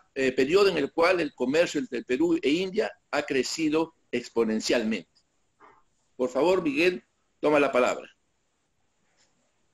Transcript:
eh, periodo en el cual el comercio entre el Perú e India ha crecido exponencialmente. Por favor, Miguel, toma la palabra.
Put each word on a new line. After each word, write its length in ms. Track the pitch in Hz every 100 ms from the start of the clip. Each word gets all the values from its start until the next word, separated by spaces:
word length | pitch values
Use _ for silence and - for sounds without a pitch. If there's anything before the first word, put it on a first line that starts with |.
| _ 139
eh, 160 | 131
periodo 360 | 131 135 190 196
en 100 | 165
el 120 | 139
cual 300 | - 170 180
el 120 | 151
comercio 460 | - 127 156 175 151
entre 200 | 127 120
el 60 |
Perú 320 | 120 127 170 165
e 80 | 135
India 400 | 160 190 208 214 - _
ha 100 | 143
crecido 720 | 147 135 123 - 156 156 160 _ _
exponencialmente. 1000 | 120 - 117 113 110 - 127 110 104 - _ _ _ _ _ - _ _ _ _ -
Por 120 | 127
favor, 340 | 127 165 190
Miguel, 420 | 160 139 180 180 - _ _ _
toma 220 | 147 151
la 100 | 139
palabra. 400 | 127 117 85 - _ _ _ _ _ _ _ _ _ _ _ _ _ _ _ _